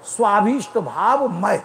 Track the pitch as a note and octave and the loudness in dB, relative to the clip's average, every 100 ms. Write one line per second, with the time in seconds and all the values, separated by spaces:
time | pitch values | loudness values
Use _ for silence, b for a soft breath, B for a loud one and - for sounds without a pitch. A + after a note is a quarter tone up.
0 | - - A3+ G3+ G#3+ C4+ - A#3 D#3 D#3 | -12 -2 2 4 2 0 -2 -4 -4 -2
1 | G#3 C4+ C4 F3 G3+ E3+ | 2 2 0 -2 -2 -2